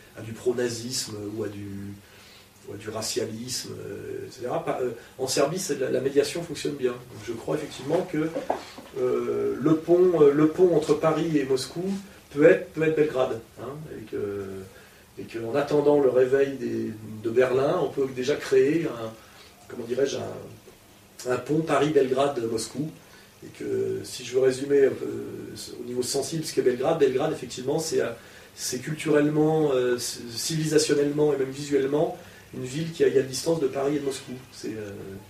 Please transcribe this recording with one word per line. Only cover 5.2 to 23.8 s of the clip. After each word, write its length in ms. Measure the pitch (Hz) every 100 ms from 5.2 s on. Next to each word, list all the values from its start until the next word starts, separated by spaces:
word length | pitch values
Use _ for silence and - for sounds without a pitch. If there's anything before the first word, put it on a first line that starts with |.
| 127
Serbie, 320 | - 143 190
c'est, 200 | 143 135
la, 120 | 127
la 100 | 127
médiation 420 | 135 139 139 170
fonctionne 320 | 165 143 -
bien. 180 | 139 123
Donc, 300 | 123 - - 117
je 60 |
crois 240 | 113 - 151
effectivement 500 | 147 - 131 170 -
que, 180 | 151 160 - - - - - - 135
euh, 580 | 127 123 120 - - 120
le 160 | 147 160
pont, 460 | 165 175 185 165
euh, 100 | 143
le 160 | 147 156
pont 260 | 180 180
entre 200 | 151 156
Paris 420 | 151 160 151 170 147
et 60 |
Moscou 400 | 131 131 - 165 190 196 - - -
peut 140 | 143
être, 280 | 156 - -
peut 100 | 156
être 140 | 160 151
Belgrade, 440 | 151 127 127 113 - -
hein, 140 | 127 147 156 -
et 60 | 113
que, 340 | 104 104 101 98 95 95 - - - - -
et 60 |
qu'en 300 | - 113 113
attendant 460 | 139 143 147 143 147
le 100 | 131
réveil 460 | 123 127 139 135 127
des, 360 | 117 113 113 110 - -
de 80 | 117
Berlin, 500 | 120 127 131 143 180
on 60 | 139
peut 180 | 143 131
déjà 220 | 127 123 147
créer 480 | - 131 135 165
un, 260 | 151 - 113 - - - - - -
comment 160 | 117
dirais-je, 340 | 117 123 135 110
un, 1120 | 104 104 107 110 - - - - - - 123
un 40 | 120
pont 220 | 139 156
Paris-Belgrade-Moscou, 1300 | 160 139 151 143 127 127 143 123 113 113 - - 156 - - - - -
et 40 | - -
que 420 | 120 113